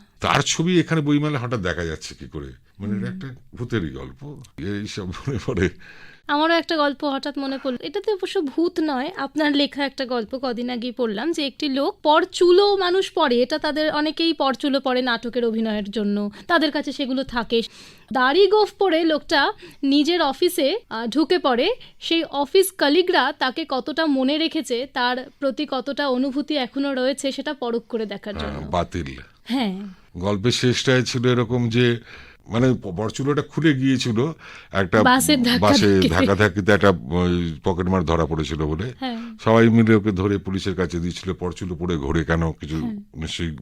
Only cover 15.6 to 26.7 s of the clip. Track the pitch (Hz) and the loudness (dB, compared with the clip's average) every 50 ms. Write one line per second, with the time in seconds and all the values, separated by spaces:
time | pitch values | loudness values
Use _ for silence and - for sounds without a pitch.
15.6 | 220 220 214 214 202 202 202 233 208 202 202 208 208 202 - - - - 349 320 | -2 -2 -2 -4 -4 -4 -4 -2 -2 0 0 0 -2 -4 -6 -10 -4 0 2 2
16.6 | 311 311 - 302 285 294 254 - 285 233 262 262 262 - 240 247 220 - 240 226 | 2 2 0 -2 -4 -4 -4 -6 -4 -4 -2 -4 -4 -4 -4 -6 -4 0 0 -2
17.6 | 220 - - - - - - - - - 220 262 254 262 285 370 403 370 403 427 | -2 -2 -8 -20 -20 -20 -20 -20 -14 -6 -2 0 2 2 6 6 6 6 6 4
18.6 | 415 392 - - 403 381 320 320 339 320 311 285 - - 330 285 285 381 427 - | 2 2 0 0 0 2 2 2 2 2 0 0 -2 0 0 2 2 0 -2 -6
19.6 | 370 330 - - - 277 277 294 294 302 349 349 320 277 269 - 359 349 349 - | -12 -20 -14 -4 0 2 2 4 4 2 2 2 2 0 0 2 0 0 2 2
20.6 | 277 269 359 480 - - - 220 233 233 202 277 330 - 370 359 - 277 247 226 | 0 0 0 -2 -6 -8 -10 -8 -6 -4 0 0 2 2 2 2 2 2 2 2
21.6 | 285 381 508 - - - - - - - 330 330 311 - - 277 285 269 - 381 | 2 0 -2 -4 -8 -20 -20 -12 -4 -2 0 0 -2 -2 -2 -4 -4 2 4 4
22.6 | 370 381 - - 311 285 294 359 359 359 359 302 247 277 311 - 285 254 - 339 | 4 2 0 0 0 2 4 4 2 4 2 2 2 0 -2 -2 -4 -4 -2 -4
23.6 | 320 - 277 254 247 311 294 - 320 311 277 262 262 262 302 311 330 320 - 320 | -6 -4 -4 -4 -4 -4 -2 -2 0 0 2 2 2 0 0 0 -2 -2 -2 -4
24.6 | 277 - 247 233 269 277 - 269 247 247 254 262 247 - - - 277 269 240 - | -4 -4 -4 -6 -6 -6 -4 -2 -2 0 -2 -2 -6 -12 -12 -4 -4 -4 -2 -2
25.6 | 302 277 277 254 247 285 277 - 285 277 254 247 262 285 240 294 285 - 302 285 | -4 -4 -4 -6 -4 -4 -4 -2 -2 0 0 0 0 0 -2 -4 -4 -2 -2 -2
26.6 | 254 - | -2 -4